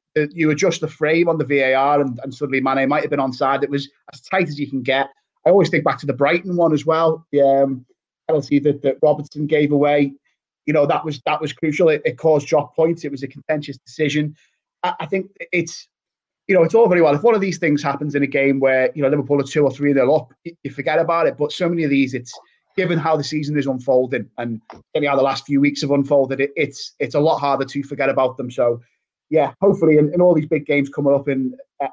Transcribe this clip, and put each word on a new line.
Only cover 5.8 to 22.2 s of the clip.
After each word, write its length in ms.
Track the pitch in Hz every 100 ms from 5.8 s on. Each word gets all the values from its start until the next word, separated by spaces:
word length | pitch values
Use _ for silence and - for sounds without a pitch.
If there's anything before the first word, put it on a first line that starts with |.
back 140 | 151 127
to 60 | 143
the 60 |
Brighton 440 | 127 143 175 185 175
one 160 | 165
as 140 | 151 151
well, 400 | 160 165 160 -
the, 120 | 143
um, 420 | 139 135 139 131 - _ _ _ -
penalty 320 | 156 - 143
that, 220 | 147 143
that 160 | 139 127
Robertson 440 | 156 151 147 147 151
gave 240 | 151 147
away. 440 | 147 147 147 139 139 _ _ _ _ -
You 60 |
know, 140 | 151 147
that 180 | 151
was, 160 | 160 139 -
that 140 | 151
was 120 | 151
crucial. 360 | - 160 151 170
It, 140 | 151
it 120 | 151 120
caused 300 | 160 151 143
drop 300 | 151 147 -
points. 280 | 165 170
It 60 | 147
was 120 | 135
a 60 | 135
contentious 480 | 139 - 151 147 123
decision. 580 | _ - 147 151 151 151 _ _ _ -
I, 120 | 180 -
I 60 | 156
think 240 | 190 190 - -
it's, 360 | 175 170 - - _ _ _ _ _ -
you 80 |
know, 80 | 185
it's 120 | 160
all 140 | 226 226
very 120 | 175
well. 120 | 156
If 80 | 147
one 120 | 220
of 60 | 220
these 180 | 196 156
things 240 | 170 147
happens 320 | 143 139 147
in 80 | 139
a 60 | 139
game 320 | 139 139 135
where, 300 | 135 131 127
you 80 | 151
know, 60 | 139
Liverpool 320 | 147 123 143
are 40 |
two 200 | 139 156
or 60 | 143
three 220 | 123 143
nil 220 | 135 127
up, 180 | 151 - _
y-, 80 | 170 170
you 80 | 135
forget 280 | 143 143 160
about 280 | 160 170 165
it. 100 | -
But 140 | 147
so 180 | - 175
many 140 | 175
of 80 | 151
these, 240 | 139 127
it's, 180 | 120